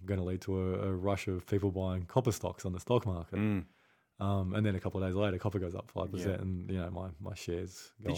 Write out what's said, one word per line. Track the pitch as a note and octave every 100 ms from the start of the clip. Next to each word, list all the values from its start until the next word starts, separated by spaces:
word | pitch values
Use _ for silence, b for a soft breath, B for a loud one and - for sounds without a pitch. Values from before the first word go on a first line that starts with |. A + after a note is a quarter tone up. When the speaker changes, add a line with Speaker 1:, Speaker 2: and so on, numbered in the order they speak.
| F#2
Speaker 1:
gonna | G2
lead | F2+ F#2
to | F#2+ F#2+
a, | F#2 F#2+ G2
a |
rush | F#2 G2 G2 -
of | F#2 -
people | G2+ G2
buying | F#2 F#2 F#2 F2
copper | C3 A#2+
stocks | G2+ F2+ -
on | F#2+
the | F2+
stock | - A#2+
market." | G2+ F2 E2 F#2+
Speaker 2:
Mm. | G#2+ G2+ D#2+ b b b b -
Speaker 1:
Um, | G2 G2 F#2
and | G2+
then | G#2+
a | F#2
couple | F#2+ F#2+
of | F#2
days |
later, | F#2 G#2 F#2
copper | G#2+ G2
goes | F2+
up | F#2+ G#2
five | - F2+
percent, | F#2 G2 F#2
Speaker 2:
Yeah. |
Speaker 1:
and, | F#2+ F2+ F#2+
you | F#2+
know, | F2
my, | F2 F#2 D#2+
my | F#2
shares | F2+ - F2 F#2 - - -
go |
Speaker 2:
Did | G#2